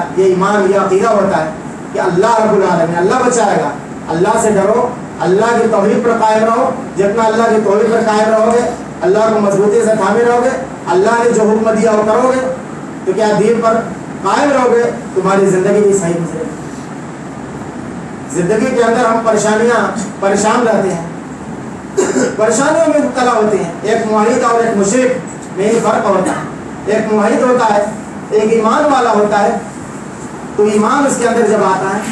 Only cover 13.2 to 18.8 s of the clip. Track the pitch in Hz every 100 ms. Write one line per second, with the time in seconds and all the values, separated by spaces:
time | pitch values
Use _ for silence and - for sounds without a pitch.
13.2 | 214 196 214 226 220 226 - - - -
14.2 | 190 240 285 262 240 233 233 - - 185
15.2 | 185 196 190 185 185 208 202 - 170 170
16.2 | 160 160 - - - - - - - -
17.2 | - - - - - - - - - -
18.2 | - 180 175 220 240 233